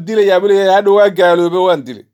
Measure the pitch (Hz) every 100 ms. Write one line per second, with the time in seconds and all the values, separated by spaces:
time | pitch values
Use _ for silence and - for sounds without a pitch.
0 | 170 220 196 185 202 196 190 196 202 202
1 | 202 185 175 175 170 180 185 160 127 107
2 | -